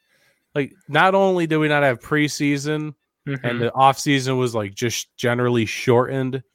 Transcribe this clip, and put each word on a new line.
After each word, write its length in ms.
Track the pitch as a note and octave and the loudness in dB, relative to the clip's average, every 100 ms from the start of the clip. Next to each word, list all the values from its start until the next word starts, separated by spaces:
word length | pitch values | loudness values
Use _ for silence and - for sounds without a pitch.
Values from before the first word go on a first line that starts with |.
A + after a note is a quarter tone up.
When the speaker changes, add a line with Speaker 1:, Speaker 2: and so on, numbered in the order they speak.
| _ _ _ _ _ D3 | _ _ _ _ _ -6
Speaker 1:
Like, 160 | C3+ - - | -6 -8 -4
not 280 | D3 F#3 G3 | 2 4 4
only 320 | G3 F3+ E3+ | 4 2 0
did 100 | D#3 | 0
we 100 | D3+ | 2
not 160 | D3 | 2
have 160 | C#3 A#2 | 2 0
preseason 960 | - D3+ D3 - D3 C#3+ C#3+ D3+ D3+ C#3 _ _ - | -2 -2 0 -2 -2 -2 -2 -6 -6 -12 _ _ -10
Speaker 2:
Mm-hmm. 160 | C#3 A#2+ | -8 -6
Speaker 1:
and 140 | A#2+ | -4
the 140 | A#2 | -2
off 240 | B2+ C3+ C3+ | 2 4 4
season 380 | D3+ C#3 B2+ C3 | 0 0 0 -2
was, 160 | B2 A2+ | -2 -2
like, 180 | G2+ G2 | -6 -4
just 420 | A#2+ - - - | -4 -4 -10 -4
generally 480 | B2 A#2+ B2 A#2+ G#2+ | -2 0 0 0 0
shortened, 760 | - - A#2+ B2+ C3+ C3 C3 - | -2 2 4 4 -2 -4 -6 -12